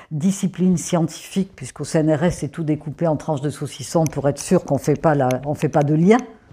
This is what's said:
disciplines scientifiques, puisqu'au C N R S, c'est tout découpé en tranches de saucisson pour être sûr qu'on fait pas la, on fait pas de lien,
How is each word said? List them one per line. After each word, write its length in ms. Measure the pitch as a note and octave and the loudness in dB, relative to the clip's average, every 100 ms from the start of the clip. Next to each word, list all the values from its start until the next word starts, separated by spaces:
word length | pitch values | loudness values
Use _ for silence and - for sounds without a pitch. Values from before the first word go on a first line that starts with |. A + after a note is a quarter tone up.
| - | -8
disciplines 640 | D#3 F#3+ F#3+ F#3+ - F#3 F3 | -2 0 0 -2 0 2 2
scientifiques, 760 | - F3 D#3+ - - G3 F#3+ - | 0 0 0 -4 -6 -4 -4 -8
puisqu'au 300 | B2+ - C#3+ | -14 -10 -2
C 120 | E3 | 0
N 160 | D#3 | 2
R 120 | D3+ F3 | 2 2
S, 120 | - | 0
c'est 80 | C#3+ | -6
tout 140 | - | -4
découpé 440 | D#3 D3+ D3+ C3 E3+ | -2 -2 -4 -4 -2
en 80 | D3 | -2
tranches 260 | - C#3+ | -2 -4
de 80 | D3 | -4
saucisson 540 | - C#3+ - B2 F3 | -6 -8 -10 -4 0
pour 260 | D#3 - C#3+ | 0 0 -2
être 100 | C#3 | -2
sûr 240 | - F3+ | 0 0
qu'on 140 | - C3+ | 2 -2
fait 220 | - C#3+ | 0 2
pas 140 | E3 D3 | 2 2
la, 120 | B2+ B2+ C#3+ | 2 0 -2
on 80 | D3 | -2
fait 140 | D#3 | 0
pas 140 | D#3 | 2
de 120 | C#3+ D#3 | 2 4
lien, 220 | F3 A#3+ B3+ - _ | 6 4 2 -12 _